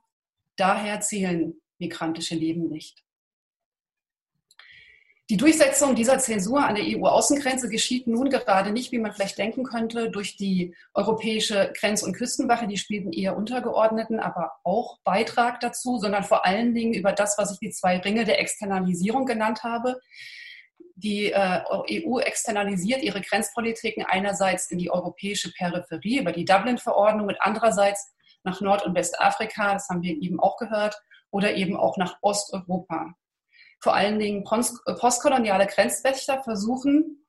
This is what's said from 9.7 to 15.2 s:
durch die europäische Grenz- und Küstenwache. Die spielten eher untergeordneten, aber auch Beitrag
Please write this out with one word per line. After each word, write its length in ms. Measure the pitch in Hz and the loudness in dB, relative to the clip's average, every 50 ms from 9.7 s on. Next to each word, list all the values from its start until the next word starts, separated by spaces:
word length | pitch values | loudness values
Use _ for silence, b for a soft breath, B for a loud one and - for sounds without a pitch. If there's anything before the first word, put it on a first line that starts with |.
| 240 233 226 226 233 233 226 220 | -4 -4 -4 -2 -2 -4 -4 -4
durch 240 | - 202 202 - - | -4 -6 -6 -8 -6
die 400 | - 202 196 190 180 175 175 B B B B - | -4 -2 0 0 0 0 -2 B B B B -2
europäische 760 | 202 196 220 220 - - 226 220 214 214 - 208 196 196 - - | 0 0 2 0 0 0 -2 -2 0 0 0 2 2 2 0 0
Grenz- 300 | - - 208 214 202 - | -2 0 0 0 0 -2
und 100 | 190 185 | -4 -4
Küstenwache. 540 | - 240 247 - - 262 226 233 233 233 | -4 -4 -4 -2 -2 0 2 2 0 0
Die 100 | 196 202 | -2 -4
spielten 360 | 190 - - 214 208 208 190 165 | -6 -6 -6 -6 -6 -6 -6 -4
eher 240 | 202 190 190 - | -2 -2 -2 -2
untergeordneten, 840 | - 214 220 254 247 - 226 - 202 220 220 220 226 226 - 226 214 | -2 -4 -4 -4 -4 -4 -2 2 2 2 2 2 0 -2 -2 -4 -4
aber 320 | - 180 - 180 160 - - - - | -4 -4 -4 -4 -6 -6 -8 -6 -4
auch 340 | 175 190 233 233 - - _ _ | -2 0 0 -2 -4 -10 _ _
Beitrag 560 | 196 180 208 | 0 2 2